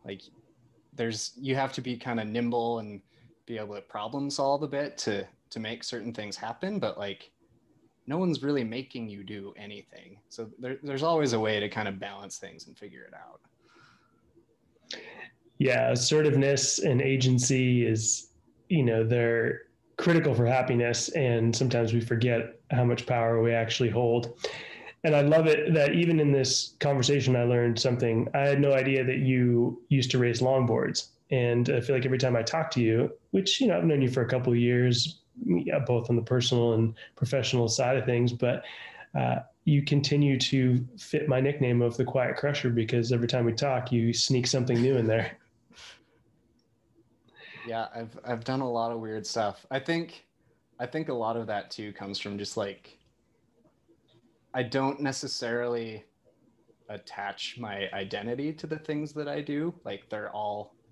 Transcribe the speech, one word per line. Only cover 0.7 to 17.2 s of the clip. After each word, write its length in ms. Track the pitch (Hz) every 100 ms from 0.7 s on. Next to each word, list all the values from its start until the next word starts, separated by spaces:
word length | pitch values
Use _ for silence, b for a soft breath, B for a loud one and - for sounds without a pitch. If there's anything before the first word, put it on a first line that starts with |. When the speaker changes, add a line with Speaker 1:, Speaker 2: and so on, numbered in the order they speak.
| _ _
Speaker 1:
there's, 420 | - 117 110 - 123
you 180 | 135 135
have 160 | 131
to 80 | -
be 140 | 123 120
kinda 300 | 127 117 107
nimble 540 | 117 120 120 117 117
and 220 | 107 98 _ b b _ -
be 120 | 113
able 180 | 104 104
to 60 |
problem 480 | - 104 110 139 139
solve 340 | 139 139 143
a 40 | 147
bit 300 | 139 143 -
to, 280 | 117 101 - _ -
to 80 | 117
make 240 | 110 117
certain 300 | - 117 113
things 220 | 113 104 -
happen, 440 | 113 - 185 208
but, 180 | 107 -
like, 340 | 101 98 - _ _ _ _ _ _ _ -
no 120 | 160
one's 260 | 180 131
really 200 | 139 143 113
making 420 | 120 131 127 110
you 160 | 101
do 300 | 98 104 98 -
anything. 680 | 104 101 - - - 104 -
So 240 | - 110 -
there, 200 | 127 135
there's 200 | 143 135
always 280 | 160 165 139
a 80 | 113
way 220 | 110 107
to 80 | 101
kinda 240 | 110 104
balance 440 | 95 101 101 98 -
things 300 | - - -
and 100 | -
figure 260 | 104 62
it 100 | -
out. 280 | - - - _ _ b b b b b b _ 339 _ _ _ _ - B B B B _ _ -
Speaker 2:
Yeah, 320 | 131 120 120
assertiveness 880 | 123 - 151 151 135 139 139 - -
and 220 | 160 123
agency 840 | 139 135